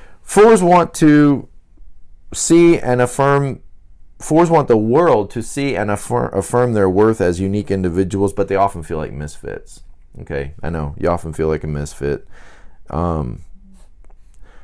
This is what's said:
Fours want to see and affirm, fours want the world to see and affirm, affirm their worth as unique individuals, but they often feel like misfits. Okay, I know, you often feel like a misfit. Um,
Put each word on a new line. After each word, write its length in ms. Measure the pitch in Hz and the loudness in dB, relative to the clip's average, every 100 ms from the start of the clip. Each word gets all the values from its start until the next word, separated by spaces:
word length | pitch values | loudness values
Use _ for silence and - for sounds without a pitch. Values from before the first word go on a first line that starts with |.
| - - | -20 -18
Fours 400 | - - 220 220 | -2 4 6 6
want 320 | 180 180 170 - | 6 4 2 2
to 520 | 156 147 147 139 - - - - - - - - - | 4 6 6 2 -4 -18 -20 -20 -20 -18 -20 -20 -14
see 460 | - - 170 170 170 | -6 2 6 6 4
and 200 | - 123 | 2 0
affirm, 600 | 123 - 139 139 139 - - - - - - - | 0 2 2 2 0 -6 -14 -20 -20 -20 -20 -12
fours 300 | - 156 170 | 0 2 4
want 180 | 160 139 | 2 4
the 80 | 110 | 2
world 540 | 110 135 170 117 101 | 2 2 4 2 0
to 120 | 120 | -8
see 320 | 110 - 139 95 | -8 -6 -4 -2
and 160 | 104 | -2
affirm, 420 | 101 - 120 123 | -4 -4 -4 -4
affirm 400 | - 95 123 123 | -4 -2 0 0
their 160 | 110 95 | 2 2
worth 320 | 92 110 110 | 4 2 2
as 180 | 90 87 | -2 -2
unique 300 | 98 104 101 | -2 -4 -4
individuals, 640 | 98 92 85 95 98 98 | -2 -2 -2 -2 -2 -2
but 140 | - 98 | -2 -2
they 80 | 98 | 0
often 260 | 98 87 | 0 -4
feel 160 | 78 82 | -10 -8
like 160 | 69 | -8
misfits. 720 | 64 73 - - - - - - - - - | -10 -12 -12 -12 -14 -14 -20 -20 -20 -20 -18
Okay, 340 | - 71 69 - | -10 -8 -8 -8
I 80 | - | -6
know, 240 | 85 73 71 | -6 -6 -4
you 120 | 85 | -2
often 220 | 87 82 | -2 -6
feel 160 | 78 78 | -4 -4
like 160 | 78 | -4
a 40 | 76 | -6
misfit. 600 | 76 73 - 71 69 - - - - - - - | -8 -8 -8 -6 -6 -10 -20 -20 -20 -20 -18 -10
Um, 540 | 78 87 80 62 50 - - - - - - - - - - - - | -6 -4 -4 -6 -10 -16 -20 -20 -20 -20 -20 -20 -20 -20 -20 -20 -20